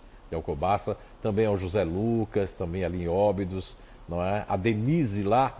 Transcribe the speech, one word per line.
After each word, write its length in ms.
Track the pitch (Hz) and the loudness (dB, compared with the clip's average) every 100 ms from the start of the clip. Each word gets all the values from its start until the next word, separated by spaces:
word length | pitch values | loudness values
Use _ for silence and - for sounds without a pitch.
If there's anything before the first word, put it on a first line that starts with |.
| - - - | -18 -20 -8
de 80 | 82 | -6
Alcobaça, 640 | 78 73 90 101 - - - - | -4 -2 0 0 -2 -6 -10 -6
também 240 | 110 104 110 | 0 2 2
ao 100 | 98 | 2
José 280 | 90 85 | 0 0
Lucas, 680 | 82 90 117 117 104 104 95 - | 0 0 0 0 0 0 -2 -4
também 280 | 87 92 | -4 -2
ali 200 | 85 90 | -2 -2
em 40 | 85 | 0
Óbidos, 720 | 92 104 95 92 92 - - - - - | 2 2 2 -2 -4 -8 -14 -20 -18 -8
não 140 | 87 | -4
é? 200 | 92 104 - | 0 -2 -2
A 80 | 98 | 0
Denise 640 | 110 107 120 170 123 101 | 0 2 2 2 2 0
lá 340 | 98 120 131 | 2 4 2